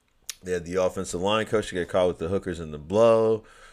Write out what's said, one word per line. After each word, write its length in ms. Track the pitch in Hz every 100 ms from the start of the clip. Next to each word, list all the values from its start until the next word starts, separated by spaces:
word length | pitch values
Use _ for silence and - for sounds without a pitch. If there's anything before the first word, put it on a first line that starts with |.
| _ _ - -
They 100 | 92
had 120 | 90
the 120 | 82 90
offensive 440 | 92 98 90 87
line 260 | 98 110 107
coach 220 | 107 -
to 60 |
get 140 | 90 85
caught 200 | 95 90
with 100 | 82
the 100 | 82
hookers 320 | 98 95 82
and 120 | 80
the 60 | 76
blow. 680 | 73 101 117 113 110 110 - - -